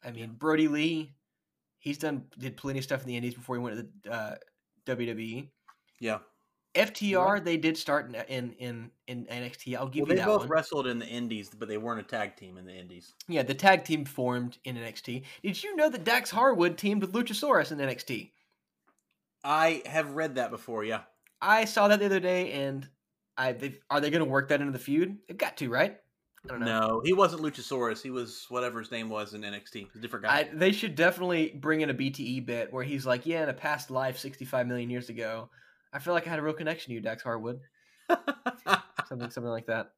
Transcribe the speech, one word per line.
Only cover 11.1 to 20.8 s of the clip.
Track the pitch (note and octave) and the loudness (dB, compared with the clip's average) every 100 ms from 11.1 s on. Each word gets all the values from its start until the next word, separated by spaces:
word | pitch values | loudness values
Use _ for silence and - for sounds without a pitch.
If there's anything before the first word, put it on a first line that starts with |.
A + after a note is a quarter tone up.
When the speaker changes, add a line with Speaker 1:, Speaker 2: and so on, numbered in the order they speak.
| A#2+ A#2+ A2 G2 | -6 -4 -6 -8
Speaker 2:
but | G#2+ G#2+ | -12 -6
they | G#2+ | -6
weren't | A2+ A2+ | -4 -6
a | |
tag | G2+ A#2 G2+ - | -4 -4 -6 -8
team | G2 F#2 | -18 -18
in | F#2 | -16
the | |
Indies. | F#2 F2+ F2 - _ - | -16 -16 -18 -20 _ -4
Speaker 1:
Yeah, | E3 | 0
the | C3 | 0
tag | C3+ G3 F#3+ | 4 6 6
team | - D#3 C#3 | 4 -2 -2
formed | - B2+ B2 B2 - | -2 0 0 -4 -8
in | - A#2+ | -10 -8
N | |
X | A#2 G#2 | -10 -12
T. | - B2 C3+ - | -8 -8 -8 -8
Did | G3 F#3+ | -6 -6
you | G4+ F#4+ | -6 2
know | D4+ | 2
that | A#3+ E3+ | 4 2
Dax | A#3+ B3 | 2 2
Harwood | G3+ B3+ A3 F3 E3+ | 4 4 6 4 4
teamed | G3+ G#3 | 0 0
with | F#3+ | 0
Luchasaurus | G3 A#3+ G#3 D4 A3 D3+ | -2 -2 -2 4 4 4
in | D#3 | 0
N | C#3 | -2
X | B2 - | -4 -6
T? | A#2 F2 _ _ _ _ _ _ _ _ _ _ _ | -8 -8 _ _ _ _ _ _ _ _ _ _ _
Speaker 2:
I | C#3 D3+ D#3+ D#3+ - | 0 6 6 4 0
have | D#3 D3+ C#3 | -2 0 0
read | D#3+ C3 | -2 0
that | A#2+ | -2
before, | A#2 - A2+ | -4 -6 -4